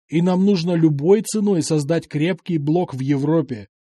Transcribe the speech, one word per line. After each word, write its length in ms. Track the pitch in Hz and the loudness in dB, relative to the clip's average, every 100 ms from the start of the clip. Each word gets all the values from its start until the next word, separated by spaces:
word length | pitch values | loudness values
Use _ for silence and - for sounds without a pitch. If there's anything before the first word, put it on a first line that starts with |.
| - | -4
И 120 | 160 | 0
нам 220 | 180 185 202 | 2 2 2
нужно 280 | 185 170 | 2 0
любой 480 | 170 160 143 160 220 | 2 2 2 2 2
ценой 420 | - 214 202 175 | 2 -2 0 0
создать 460 | 147 156 139 165 - | 0 -2 0 -2 -4
крепкий 480 | 147 165 180 - 160 | -4 -2 -4 -4 -4
блок 360 | 143 170 175 | 0 -2 -2
в 60 | 127 | -4
Европе, 680 | 135 143 143 165 131 113 101 _ | -2 0 2 0 -2 -8 -14 _